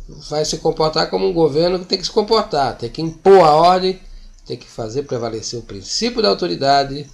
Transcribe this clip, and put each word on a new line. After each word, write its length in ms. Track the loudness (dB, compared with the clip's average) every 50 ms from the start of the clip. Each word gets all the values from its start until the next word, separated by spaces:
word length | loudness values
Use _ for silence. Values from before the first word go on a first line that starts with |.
| -18 -18 -20 -20 -14 -8
vai 160 | -4 -4 -4
se 140 | -4 -6 -2
comportar 520 | -2 -4 0 0 -2 -2 0 -2 -4 -2
como 160 | -2 -2 -2 -2
um 40 | 2
governo 460 | 2 2 2 2 2 0 0 0 -2
que 60 | -4
tem 140 | -4 -6 -6
que 80 | -6
se 40 | -2
comportar, 680 | -2 -2 0 2 0 0 0 0 -2 -2 -2 -2 -2
tem 140 | -6 -10 -10
que 120 | -8 -6 -8
impor 420 | -8 -8 0 6 6 8 8 8
a 100 | 8 6
ordem, 460 | 6 6 6 4 4 0 -2 -4 -6 -10 -20 -20 -18 -20 -20 -20 -20 -14
tem 100 | -14 -14
que 120 | -14 -14 -18
fazer 340 | -12 -10 -10 -6 -6 -8 -6
prevalecer 560 | -6 -6 -6 -6 -6 -8 -8 -10 -10 -10 -12
o 40 | -12
princípio 600 | -12 -16 -14 -12 -8 -6 -4 -4 -4 -2 0 0
da 60 | 0
autoridade 800 | 0 0 -2 -4 -4 -2 0 2 2 2 2 -2 -6 -10 -12 -14